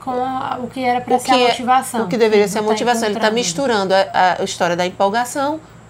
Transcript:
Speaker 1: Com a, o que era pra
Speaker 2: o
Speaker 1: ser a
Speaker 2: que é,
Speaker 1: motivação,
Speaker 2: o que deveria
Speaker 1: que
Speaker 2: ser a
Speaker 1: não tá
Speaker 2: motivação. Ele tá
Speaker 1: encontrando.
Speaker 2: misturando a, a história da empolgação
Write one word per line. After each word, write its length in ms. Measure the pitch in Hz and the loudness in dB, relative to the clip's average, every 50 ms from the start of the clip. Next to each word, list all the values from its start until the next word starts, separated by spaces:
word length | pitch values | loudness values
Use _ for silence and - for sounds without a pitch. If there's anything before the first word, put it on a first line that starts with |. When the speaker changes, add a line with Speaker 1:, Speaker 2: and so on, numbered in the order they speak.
| - | -10
Speaker 1:
Com 80 | 269 | -6
a, 480 | 254 247 254 262 262 262 - - - 254 | -4 -4 -4 -4 -4 -6 -6 -6 -6 -8
o 60 | 247 - | -8 -10
que 160 | - 262 254 | -8 -4 -2
era 160 | 247 247 247 | 0 0 0
pra 160 | 247 - 240 | 0 0 0
Speaker 2:
o 20 | 247 | 0
Speaker 1:
ser 140 | 247 - | 2 2
a 20 | 254 | 2
Speaker 2:
que 80 | 254 | 4
é, 60 | 247 240 | 4 2
Speaker 1:
motivação, 560 | 233 - 254 226 254 262 240 - - 233 233 | 2 0 0 2 2 2 0 -2 -4 -4 -4
Speaker 2:
o 40 | 180 | -2
que 80 | 208 226 | 0 2
deveria 260 | 233 220 214 202 208 | 2 4 4 4 2
Speaker 1:
que 80 | 190 | 2
Speaker 2:
ser 60 | 190 220 | 0 -2
a 40 | |
Speaker 1:
não 60 | 214 214 | 0 0
tá 60 | 220 | 0
Speaker 2:
motivação. 300 | 214 254 233 240 226 233 | 0 2 0 0 0 0
Ele 100 | 214 208 | -2 -2
tá 60 | 226 | 0
Speaker 1:
encontrando. 160 | 220 214 220 | 0 0 0
Speaker 2:
misturando 580 | 233 240 - - - 277 254 233 208 196 185 190 | 0 -2 -2 -2 -2 -2 0 0 0 2 2 4
a, 480 | 196 190 - - - 185 185 175 - | 2 2 2 2 2 2 2 2 0
a 20 | 196 | -2
história 320 | 196 - - 196 170 175 | -4 -2 -2 -2 -2 0
da 100 | 170 180 | 0 -2
empolgação 760 | 180 185 - 196 202 202 233 247 240 - 302 269 285 311 320 - - - - - - | -2 -2 0 0 0 0 -2 -4 -4 -4 -4 -2 -2 -4 -6 -8 -14 -20 -20 -20 -20